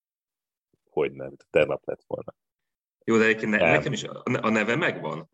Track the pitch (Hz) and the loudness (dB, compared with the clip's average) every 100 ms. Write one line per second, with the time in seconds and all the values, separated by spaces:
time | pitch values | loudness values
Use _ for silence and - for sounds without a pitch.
0 | _ _ _ _ _ _ _ _ _ - | _ _ _ _ _ _ _ _ _ -4
1 | 71 67 67 69 _ 80 73 67 - - | -2 -4 -12 -14 _ 2 2 0 -6 -12
2 | _ - - - _ _ _ _ _ _ | _ -10 -10 -18 _ _ _ _ _ _
3 | - 113 110 110 110 92 82 78 76 - | 0 4 4 2 0 2 4 4 2 -4
4 | - - - 123 110 110 107 127 165 90 | -8 -10 -4 -2 0 2 2 0 0 -2
5 | 80 80 82 | -8 -10 -12